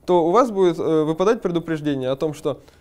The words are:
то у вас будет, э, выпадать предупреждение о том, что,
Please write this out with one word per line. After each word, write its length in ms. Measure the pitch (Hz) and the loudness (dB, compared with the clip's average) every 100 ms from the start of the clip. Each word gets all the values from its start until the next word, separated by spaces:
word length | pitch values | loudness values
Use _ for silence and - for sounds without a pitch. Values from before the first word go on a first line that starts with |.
| - | 0
то 200 | 180 160 | 2 4
у 60 | |
вас 180 | 196 254 | 2 2
будет, 300 | 196 180 165 | 2 0 0
э, 240 | 131 160 | 0 0
выпадать 380 | 151 160 190 233 | 0 0 0 0
предупреждение 680 | 190 170 165 160 147 135 127 | -2 -4 -4 -4 -4 -2 -2
о 60 | 135 | -2
том, 180 | 160 | -4
что, 280 | 139 151 131 - _ | -4 -6 -6 -10 _